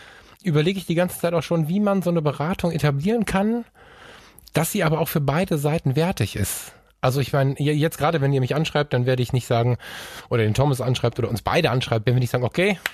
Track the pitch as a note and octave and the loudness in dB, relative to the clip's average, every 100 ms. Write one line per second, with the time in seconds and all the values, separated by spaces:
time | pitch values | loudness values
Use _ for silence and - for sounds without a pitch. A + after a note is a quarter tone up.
0 | - - - - F#3+ D3+ D#3 G3 E3+ E3 | -20 -20 -20 -8 0 2 2 0 -2 0
1 | F3+ - E3+ E3+ - E3+ D3+ F#3+ G#3 G3 | 0 0 -2 0 0 0 0 2 2 2
2 | F3 E3+ D3+ B2+ D3 G3 F3 E3 D3 C#3+ | 2 0 0 0 -2 0 -2 0 0 0
3 | E3+ A#3 G#3 F#3+ G3+ A#3 A#3 _ - - | 0 0 0 0 0 -2 -6 _ -20 -20
4 | - - - - - - D#3+ G#3+ D#3+ D#3 | -20 -20 -20 -20 -6 -2 0 0 0 0
5 | D#3+ E3 C#3 C#3+ F#3+ D#3+ D3 E3 C#3+ C3 | 0 0 0 0 0 0 0 0 0 0
6 | E3 F#3+ G#2 G#2+ G2 - - - _ - | 0 0 -2 -2 -4 -4 -12 -20 _ -2
7 | B2+ C3 C3+ D3 C3+ C#3 D3 D3 D#3 - | 0 0 0 0 0 0 0 2 0 0
8 | D3 E3+ C#3 C#3 B2+ C#3+ D#3+ D3+ D3 B2+ | 0 2 2 2 0 -2 0 -2 0 0
9 | B2 B2+ B2 B2+ - A#2 A#2+ A#2+ - - | 2 0 0 -2 0 0 2 0 -6 -16
10 | - - - A#2+ A2 A2 C#3+ B2+ B2+ B2 | -16 -16 -4 0 2 2 2 2 -2 0
11 | A#2+ - A#2 A2 - B2+ D#3 B2 - A2+ | -2 -2 -4 -2 0 0 2 0 0 0
12 | G#2 B2 B2 B2+ A#2+ - F#3+ F3+ - | 2 2 2 0 -2 0 0 0 -6